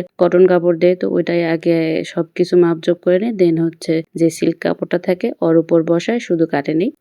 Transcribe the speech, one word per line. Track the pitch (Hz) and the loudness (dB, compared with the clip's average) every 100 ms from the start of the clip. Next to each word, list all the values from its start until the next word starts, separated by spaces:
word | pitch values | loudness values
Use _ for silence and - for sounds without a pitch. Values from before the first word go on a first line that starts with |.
| 175 - | 2 0
কটন | 175 180 185 | 2 4 4
কাপড় | 180 175 165 | 4 2 2
দেই, | 180 180 | 2 0
তো | 190 | -2
ওইটাই | 185 170 170 | -2 -2 -2
আগে | 170 165 170 165 160 160 | -2 -2 0 0 0 -2
সবকিছু | 170 - 160 - 180 180 | -4 -6 -6 -4 0 2
মাপজোক | 175 165 160 175 | 2 0 -2 -2
করে | 185 185 | 0 0
নিই, | 226 | 0
then | 214 175 165 | 0 0 2
হচ্ছে | 165 160 - 160 165 | -2 -4 -4 -4 -4
যে | 165 165 | -2 0
সিল্ক | 160 170 170 | 0 -4 -2
কাপড়টা | 170 170 175 175 | -4 -4 -4 -4
থাকে | 180 180 233 - | -2 -4 -4 -4
ওর | 170 165 | 0 2
উপর | 160 170 | 2 2
বসায়, | 165 170 - 233 | 2 0 -2 -4
শুধু | - 175 165 | -2 -2 0
কাটে | 143 143 | -2 -2
নিই। | 156 220 - | -2 -2 -2